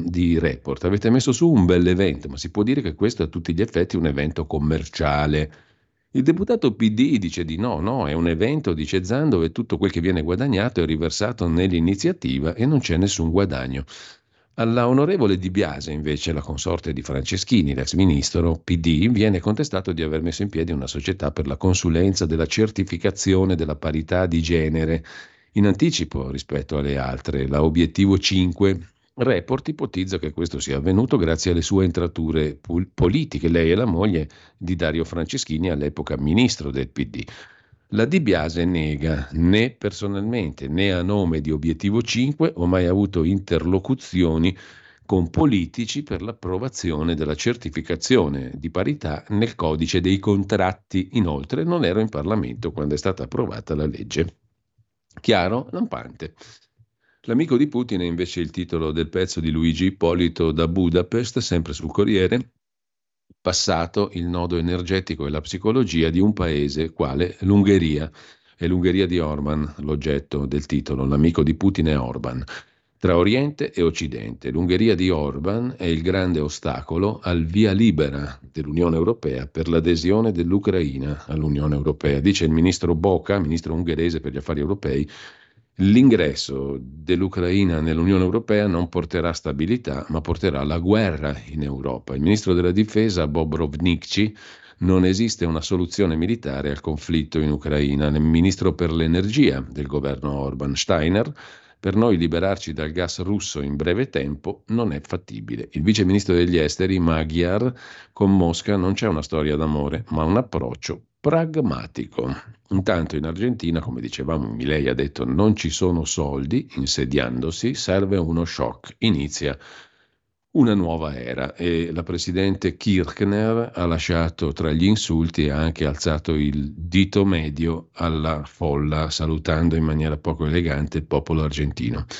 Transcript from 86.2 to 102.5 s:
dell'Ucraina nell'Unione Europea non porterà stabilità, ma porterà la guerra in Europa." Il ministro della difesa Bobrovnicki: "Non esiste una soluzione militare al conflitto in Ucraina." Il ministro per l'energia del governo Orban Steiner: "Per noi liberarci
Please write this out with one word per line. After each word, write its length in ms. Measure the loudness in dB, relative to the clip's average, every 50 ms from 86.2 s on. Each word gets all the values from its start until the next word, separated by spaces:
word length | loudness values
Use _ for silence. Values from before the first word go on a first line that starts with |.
| 4 2 0 -4 -6 -6 -4 -4 -4 -4 -6 -6
dell'Ucraina 1040 | -8 -12 -16 -10 -2 0 0 2 2 0 -2 -2 0 2 2 4 4 4 2 2
nell'Unione 420 | 0 0 2 2 4 4 4 4 4
Europea 440 | 2 2 0 0 2 2 2 2 2
non 220 | 2 0 0 -2
porterà 440 | -2 -4 -4 -2 -2 -2 0 0 -2
stabilità, 720 | -4 -4 -6 -2 -2 0 0 0 -2 -2 -4 -6 -6 -6 -4
ma 120 | -4 -4
porterà 420 | -2 -2 -4 0 0 -2 0 0 -2
la 140 | -2 -2 -2
guerra 580 | 2 2 4 4 4 2 0 -2 -4 -4 -4 -6 -8 -10
in 160 | -8 -6 -4
Europa." 500 | -4 -4 -6 -6 -6 -6 -8 -8 -8 -4
Il 80 | 0
ministro 320 | 2 4 2 2 2 2 2
della 160 | 2 2 2
difesa 580 | 4 2 2 2 2 2 2 2 2 0 0 0
Bobrovnicki: 1120 | 0 0 0 0 0 -2 -2 -2 -2 0 2 2 2 0 -2 -4 -2 0 0 0 -2 -8 -20 -20 -20 -20 -20 -20 -10 -2
"Non 220 | 2 4 4 6 6
esiste 420 | 4 4 2 0 -2 -2 -2 -2
una 160 | -2 -2 -2
soluzione 540 | -2 -2 -2 -2 -2 -2 0 0 0 0 2
militare 540 | 0 0 0 -2 -2 -4 -6 -6 -4 -4 -4
al 100 | -4 -4
conflitto 600 | -4 -6 -6 -6 -4 -2 -2 -2 0 0 -2 0
in 100 | 0 0
Ucraina." 560 | 0 -2 -2 -2 0 0 2 2 2 0 0
Il 160 | 2 2 2
ministro 540 | 2 4 4 6 4 4 2 2 0 0 0
per 180 | 0 -2 -2 0
l'energia 720 | 0 0 2 2 2 0 0 2 2 2 2 2 0 -4 -8
del 200 | -8 -8 -8 -4
governo 460 | -4 -4 -4 -4 -4 -4 -6 -6 -4
Orban 420 | -4 -4 -6 -6 -6 -4 -4 -4
Steiner: 580 | -4 -2 0 0 0 2 2 2 2 0 -2 -4 -12 -16 -20 -20 -20 -20 _ _ _
"Per 160 | -4 0 2
noi 220 | 2 4 4 4 2
liberarci 540 | 2 2 0 0 0 0